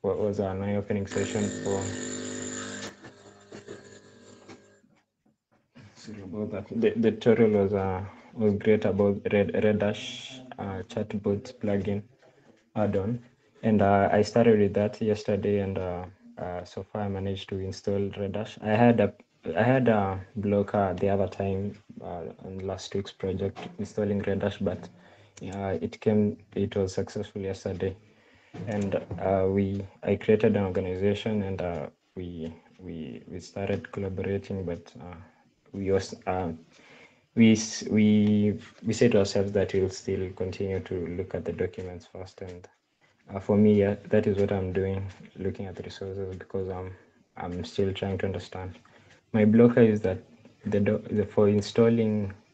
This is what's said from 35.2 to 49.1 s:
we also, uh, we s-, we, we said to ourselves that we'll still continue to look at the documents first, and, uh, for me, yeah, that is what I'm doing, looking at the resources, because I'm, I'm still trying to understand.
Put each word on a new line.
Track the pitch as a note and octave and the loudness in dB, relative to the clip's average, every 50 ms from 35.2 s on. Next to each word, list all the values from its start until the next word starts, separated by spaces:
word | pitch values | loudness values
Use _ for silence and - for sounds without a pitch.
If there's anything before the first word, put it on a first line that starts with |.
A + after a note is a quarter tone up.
| F2+ - _ _ _ _ _ _ _ _ - | -20 -20 _ _ _ _ _ _ _ _ -10
we | G2+ G2 F#2+ | -6 -2 0
also, | G2 F#2+ G2 - - - - | 0 0 0 -4 -12 -8 -4
uh, | F#2+ F#2 F#2 F#2 E2 E2 - - _ _ - _ - - - - - _ _ _ _ _ | -4 -2 -2 -2 -4 -6 -8 -14 _ _ -20 _ -20 -20 -20 -20 -20 _ _ _ _ _
we | A#2+ A#2 A2 A2 | 6 6 8 6
s-, | G#2 - - - - - - | 4 2 -6 -8 -8 -4 0
we, | - G#2+ G#2+ G#2+ G#2+ G#2+ G#2 G#3 G#3+ - G#2 G#2 G2 G2+ - - _ - - | 2 4 6 6 6 6 4 4 4 4 2 2 0 -2 -10 -16 _ -8 -4
we | A2+ G#2+ | -4 2
said | - B2+ A2+ | 4 4 6
to | - | 6
ourselves | G#2 G2 - - G2+ G2 G2+ G#2 | 4 4 4 2 0 0 2 0
that | G2+ F#2+ - - | 0 0 2 2
we'll | G2 F#2 F2+ | 0 0 0
still | - - - - F#2+ F#2+ F#2+ F2+ F2+ | -2 -6 -6 -4 -4 -4 -4 -6 -6
continue | - F#2 F#2 F#2+ - G2+ F#2+ F#2+ F#2 | -6 -6 -6 -4 -6 -4 -4 -4 -6
to | F2+ - F#2+ F#2 E2+ E2 F2 | -4 -6 -6 -6 -6 -6 -6
look | F2+ F#2 - - | -8 -8 -6 -8
at | F2+ - | -6 -6
the | F2 | -6
documents | E2+ E2+ F#2 F#2 - - F#2 F2+ F2+ F2 - _ _ | -4 -4 -4 -6 -4 -10 -12 -12 -12 -14 -18 _ _
first, | F#2+ F#2 F2+ - - | -16 -16 -16 -14 -14
and, | G2 F2+ F2+ F2 F#2 - _ _ _ _ _ _ _ _ _ _ _ - G2+ | -14 -14 -14 -16 -18 -20 _ _ _ _ _ _ _ _ _ _ _ -10 -10
uh, | F#2+ | -8
for | F#2+ - G#2 | 0 2 4
me, | G2+ G#2+ G#2+ G#2+ G2+ | 6 8 8 8 6
yeah, | G2 - G2+ - - | 6 4 2 -2 -2
that | - - G#2+ G#2 | 2 2 2 4
is | G#2+ G2 | 2 2
what | G2 G2+ G2 G2+ | 2 2 2 2
I'm | G2 F#2 F#2 | -2 -2 -2
doing, | F2+ F#2+ F#2+ F#2+ F#2+ F#2+ G2 F#2+ - - - - _ | 0 0 0 0 -2 -4 -6 -8 -12 -16 -20 -20 _
looking | - F2+ F#2+ - - G2+ | -6 -6 -6 -6 -6 -10
at | F#2+ F2 | -12 -10
the | - - | -12 -14
resources, | - - - G2 G2 F#2+ G2 G2 F#2+ F#2 | -14 -12 -10 -10 -10 -8 -8 -8 -8 -8
because | F2+ - _ - G2 F#2+ F#2 | -12 -14 _ -6 -6 -4 -4
I'm, | F#2 F2+ F#2 F#2 F#2 - _ _ _ _ _ _ _ | -6 -8 -8 -12 -14 -16 _ _ _ _ _ _ _
I'm | - - F2+ F2 F2+ F2 | -10 -10 -8 -6 -8 -8
still | - - - G2 G2 | -6 -2 -2 -2 -2
trying | F#2 - - G2+ F#2+ F2+ | -2 -4 -4 -4 -2 -2
to | - | -4
understand. | G2 F#2+ - - - - F#2 F#2 F#2 F#2 - _ _ _ - _ _ | -4 -4 -6 -8 -10 -12 -10 -10 -10 -12 -16 _ _ _ -20 _ _